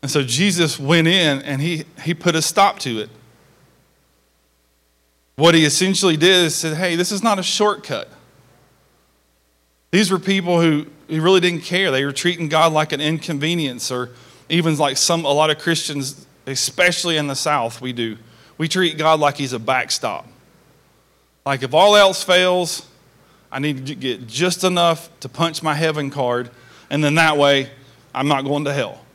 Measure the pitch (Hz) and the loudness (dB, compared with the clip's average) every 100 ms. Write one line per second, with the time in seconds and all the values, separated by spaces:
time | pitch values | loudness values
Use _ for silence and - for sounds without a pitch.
0 | 139 151 131 120 202 175 160 - 139 170 | -2 -2 -2 0 0 2 0 -2 2 4
1 | 160 190 160 139 139 135 156 160 - - | 4 4 2 0 -4 -4 -4 -4 -8 -12
2 | 156 170 175 160 151 - 196 - 135 110 | -6 -2 0 0 0 2 2 2 -6 -6
3 | 104 - _ _ _ _ _ _ _ _ | -8 -14 _ _ _ _ _ _ _ _
4 | _ _ _ _ _ _ _ _ _ _ | _ _ _ _ _ _ _ _ _ _
5 | _ _ _ - 160 165 151 143 185 185 | _ _ _ 2 6 6 4 2 0 2
6 | 190 156 170 185 170 143 165 156 185 170 | 2 4 4 6 4 0 -4 -4 -2 -2
7 | 180 202 226 202 180 - 208 202 - 117 | -2 -2 0 0 -2 0 0 0 -6 -10
8 | - - _ _ _ _ _ _ _ _ | -10 -18 _ _ _ _ _ _ _ _
9 | _ _ _ _ _ _ _ _ _ 180 | _ _ _ _ _ _ _ _ _ 0
10 | 202 185 190 196 175 175 165 151 151 - | 2 0 0 -2 0 2 4 2 -2 -16
11 | - 160 165 190 175 170 - 180 190 131 | -8 -2 4 4 4 -2 -4 -2 0 0
12 | 139 139 175 170 160 156 165 156 156 143 | -2 -2 -4 -2 -2 2 2 2 -2 -2
13 | 151 160 160 147 151 175 147 123 - 123 | -2 -4 -4 -4 -2 -2 -4 -6 -6 -6
14 | 120 - - - _ 165 165 151 147 135 | -6 -12 -20 -20 _ 0 0 0 0 0
15 | - 170 151 143 156 151 - 165 - 143 | 0 0 0 2 2 0 -2 -2 -4 -6
16 | 131 - - _ - 139 - - 170 - | -8 -10 -20 _ -10 -6 -6 0 0 2
17 | 175 156 147 135 160 147 117 117 127 123 | -2 -2 -2 -4 -2 0 -2 -6 -10 -6
18 | 113 107 - - - _ 160 185 180 156 | -6 -8 -16 -20 -20 _ -4 0 -2 0
19 | 156 160 147 139 135 120 113 131 - - | 2 4 2 0 -6 -6 -2 -2 -2 -4
20 | 117 87 - _ _ _ _ _ _ _ | -6 -8 -14 _ _ _ _ _ _ _
21 | _ _ _ _ - 139 127 151 202 208 | _ _ _ _ -6 -4 0 4 6 8
22 | 196 185 - 180 180 180 170 - - _ | 6 2 2 2 4 0 -2 -6 -12 _
23 | _ _ _ _ _ 131 147 135 131 151 | _ _ _ _ _ -6 -4 -4 -8 -8
24 | 131 107 117 113 180 175 185 180 170 160 | -8 -8 -10 -4 -2 0 0 2 2 0
25 | - _ 131 - 165 156 160 147 160 156 | -6 _ -16 -4 -4 -2 -4 -2 -2 -2
26 | 139 139 123 120 120 - - - _ 147 | -6 -4 -4 -4 -6 -14 -20 -20 _ -2
27 | 151 156 160 151 143 139 123 - - _ | 0 4 4 4 4 4 0 -12 -20 _
28 | _ 131 139 143 139 143 147 143 107 - | _ -4 0 0 0 -4 -2 -4 -4 -8
29 | - | -20